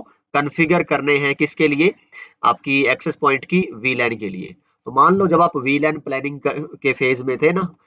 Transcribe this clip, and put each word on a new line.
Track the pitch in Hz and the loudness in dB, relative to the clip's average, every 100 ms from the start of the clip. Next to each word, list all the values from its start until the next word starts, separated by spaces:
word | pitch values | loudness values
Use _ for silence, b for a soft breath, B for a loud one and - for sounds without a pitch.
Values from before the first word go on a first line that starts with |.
| - b _ | 2 b _
configure | 147 143 - 160 175 | -2 -2 0 2 2
करने | - 143 139 143 | 2 0 2 0
हैं। | 139 139 | 0 0
किसके | 147 - 156 | -2 2 0
लिए? | 143 180 - B B B B | 2 0 0 B B B B
आपकी | 120 117 143 139 | -2 0 -2 0
access | 123 131 165 - | 0 0 -4 -2
point | 143 135 - | 0 0 0
की | 180 175 | 0 0
वी | 113 127 123 | -4 -4 -2
लैन | 120 113 | -2 -2
के | 101 | -8
लिए। | 92 - - _ _ - | -8 -14 -16 _ _ -4
तो | |
मान | 127 156 196 | 2 4 4
लो | 185 | 2
जब | 165 | 2
आप | 170 143 | 2 0
V | 127 143 | -2 0
LAN | 151 151 | 0 -2
planning | 143 135 143 143 143 | -6 -6 -6 -4 -4
क-, | 139 151 - | -4 -10 -4
के | 135 | -4
phase | 127 131 127 | 0 0 -2
में | 131 123 | -4 0
थे | 151 | 0
ना, | 180 180 - | 0 -4 -10